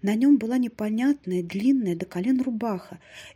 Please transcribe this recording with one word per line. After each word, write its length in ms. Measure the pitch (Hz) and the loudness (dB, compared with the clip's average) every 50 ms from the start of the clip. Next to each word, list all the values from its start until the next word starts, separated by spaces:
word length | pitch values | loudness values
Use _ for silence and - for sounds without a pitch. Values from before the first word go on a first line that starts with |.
На 140 | - 196 208 | 0 0 0
нем 220 | 220 247 285 285 254 | 2 6 6 6 6
была 200 | 220 226 247 254 | 4 0 0 0
непонятная, 840 | 247 233 220 - 214 214 214 220 247 277 285 285 _ 185 180 180 | -2 -2 -4 -4 -4 -2 -2 0 2 0 0 0 _ -4 -4 -2
длинная 540 | 175 175 180 196 202 262 277 269 233 190 175 | -4 -4 -6 -2 2 2 2 2 2 0 -2
до 100 | 170 180 | -4 -6
колен 360 | 180 - 175 180 233 262 254 | -8 -6 -4 0 0 0 0
рубаха, 580 | 262 269 233 220 240 233 208 185 - - - 175 _ - - - - - - | 0 -2 -4 -4 -4 -4 -6 -6 -8 -12 -20 -20 _ -20 -20 -20 -20 -20 -8